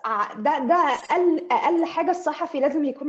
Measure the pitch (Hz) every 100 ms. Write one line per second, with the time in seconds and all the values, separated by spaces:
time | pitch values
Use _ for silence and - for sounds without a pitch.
0 | 220 214 208 - 240 302 254 349 302 240
1 | - 349 359 311 - 247 - 339 330 330
2 | 339 349 311 302 330 277 269 311 285 262